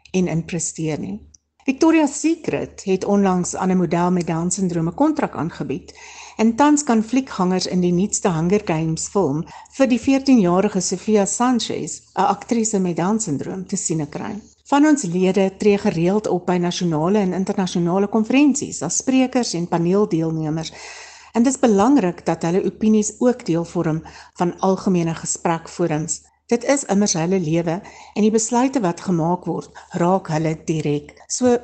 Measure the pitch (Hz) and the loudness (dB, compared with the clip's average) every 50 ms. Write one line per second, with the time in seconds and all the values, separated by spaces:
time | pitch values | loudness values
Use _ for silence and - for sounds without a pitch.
0 | _ _ - 185 185 160 156 165 160 - - 165 - - - - 160 156 151 - | _ _ -2 -2 0 0 -2 -4 -4 -6 -6 -6 -6 -8 -8 -6 -6 -6 -6 -6
1 | - 185 196 220 - - - _ _ _ _ _ _ - 269 269 330 320 320 330 | -6 -8 -10 -12 -14 -18 -20 _ _ _ _ _ _ -4 0 2 4 4 6 4
2 | 302 269 - - - 311 330 330 - - - - - - - - - 196 190 185 | 4 2 0 -2 -2 -2 -2 -2 -2 -4 -4 -4 -4 -8 -10 -8 -4 -2 -2 0
3 | - 196 202 202 196 196 180 180 175 - - - - 185 185 185 180 160 170 170 | 0 0 2 2 2 2 2 0 -2 -4 -4 -2 0 0 2 2 2 0 0 0
4 | 175 180 185 180 170 160 165 160 170 180 - - 190 180 170 170 165 165 175 - | 2 2 2 0 0 -2 -2 -2 -2 -4 -2 -2 -2 -2 -2 -2 -2 -2 0 0
5 | 277 320 302 302 240 175 - - 139 165 - - 160 143 131 175 - - - - | 0 0 0 0 -4 -4 -4 -6 -6 -6 -6 -8 -8 -8 -8 -8 -10 -14 -20 -20
6 | - - - - - - - - 220 226 226 - 285 294 294 294 294 - 233 220 | -20 -20 -20 -20 -20 -12 -4 0 0 2 2 4 4 4 4 4 2 2 0 0
7 | 214 220 - 269 262 262 - - 185 180 185 185 180 - - 180 180 175 175 175 | 0 0 -2 -2 -2 -2 -2 -2 0 0 0 0 -2 -2 0 0 0 2 2 2
8 | 190 208 - - - 208 170 156 160 175 196 208 185 - 170 156 160 160 160 160 | 0 0 -2 -2 -2 0 0 0 0 2 0 0 0 0 -2 -2 -2 -2 -4 -4
9 | - - - 208 185 139 139 151 180 - - - - - - - 269 240 254 226 | -6 -4 0 0 0 0 0 -2 -6 -8 -14 -20 -20 -10 -2 0 2 2 2 2
10 | - - 269 269 269 277 262 240 190 175 175 185 196 208 - 190 170 - 202 180 | 2 2 2 2 4 4 4 6 6 4 4 2 2 2 0 -2 -2 -4 -4 -4
11 | - - 214 208 196 190 - - 240 254 254 226 - - - - 170 170 - - | -2 2 2 2 2 0 0 0 0 2 2 0 -2 -4 -6 -6 -8 -8 -10 -14
12 | - _ - - - - 202 - - - 240 233 220 214 - 196 185 180 170 151 | -16 _ -2 0 0 0 0 -2 -4 -2 -2 0 0 0 0 0 0 0 -2 0
13 | 160 185 220 220 - 180 143 131 - 143 - 190 92 - - - - - 170 160 | 0 0 0 -2 -2 -4 -4 -4 -4 -6 -8 -10 -8 -8 -6 -6 -4 -4 -2 -4
14 | 147 147 - 175 - 101 - - - - _ _ _ - 277 285 294 311 302 - | -4 -6 -8 -8 -8 -8 -10 -10 -12 -16 _ _ _ 0 2 4 4 4 4 2
15 | - 175 165 180 185 190 190 208 190 190 190 - - 208 202 202 202 214 170 160 | 0 -2 0 0 2 2 2 2 0 0 0 0 2 2 2 2 2 0 0 2
16 | 170 175 196 214 214 - - 175 180 - 180 180 175 175 170 - 180 175 160 147 | 2 2 2 0 0 -2 -2 -2 -2 0 0 0 0 -2 -2 -2 -2 -2 0 0
17 | 156 175 202 214 202 185 180 175 190 185 202 - 190 175 - 180 170 170 170 196 | 0 0 2 2 0 0 -2 -2 -4 -2 -2 -2 -2 -2 -2 -2 0 0 0 0
18 | 202 202 - 226 214 220 254 269 294 294 240 - - - - - 131 160 - - | 0 0 0 0 0 2 2 4 4 4 2 0 -4 -8 -8 -6 -6 -4 -4 -4
19 | - - 262 262 254 254 254 262 233 - - 165 175 175 - 165 170 170 185 202 | -2 0 2 2 2 2 0 -2 -2 -2 -4 -4 -4 -2 -2 0 2 2 2 2
20 | 214 208 190 160 160 160 160 160 156 151 156 160 160 - - - - - - - | 2 2 0 0 0 -2 -2 -2 -2 -2 -4 -4 -6 -8 -12 -16 -18 -18 -18 -18
21 | - - - - - - - 226 233 277 262 - - 240 208 196 196 247 294 285 | -20 -20 -20 -20 -16 -4 0 2 2 2 2 2 2 4 4 6 6 6 6 4
22 | 180 180 170 - - - 165 160 - 165 170 196 - 208 - - - 214 214 214 | 4 2 -2 -2 -2 -4 -2 -2 0 0 0 0 0 -2 -2 0 2 2 4 4
23 | 208 - - - 240 247 240 240 - - 160 165 170 165 - 175 160 165 151 160 | 2 0 -2 0 0 0 0 0 -2 -2 -2 0 -2 -2 -2 -2 -2 0 -2 -4
24 | - - - - - - _ - 180 175 170 - - 190 190 185 - 214 185 175 | -6 -10 -18 -20 -20 -12 _ -2 -2 -2 -2 0 0 0 0 0 0 0 0 2
25 | 170 165 165 - - - - - - 180 165 165 - - - - 180 160 156 151 | 0 -2 -4 -6 -6 -8 -6 -4 -2 -2 -2 -4 -6 -8 -6 -4 -2 -2 -2 -2
26 | 160 165 - - - _ _ _ _ - 233 240 - - 277 277 - - 196 202 | -4 -6 -8 -10 -12 _ _ _ _ -4 -4 -2 0 0 0 0 0 0 0 2
27 | 208 208 - 170 160 170 190 190 175 151 160 170 165 165 160 185 - - - - | 2 2 0 0 0 0 0 0 0 0 0 0 0 -2 -4 -4 -6 -12 -18 -20
28 | - - - 214 202 220 214 226 226 - 247 233 254 269 269 277 208 170 170 - | -20 -8 -2 0 2 2 2 2 0 0 0 0 2 2 0 0 0 -2 -2 -4
29 | - - 180 165 151 165 180 180 - 170 160 143 143 - - - - - - 170 | -2 -2 0 0 2 0 0 -2 -2 -4 -6 -6 -8 -10 -16 -20 -16 -8 -4 0
30 | 170 175 190 190 190 - 160 151 160 156 160 160 - - 165 156 147 151 147 147 | 2 2 2 0 0 -2 -2 -2 -2 -2 -4 -4 -4 -4 -4 -2 -2 -2 -2 -4
31 | 147 - - - - - - - 247 254 240 240 | -4 -10 -18 -20 -12 -10 -4 0 2 2 2 0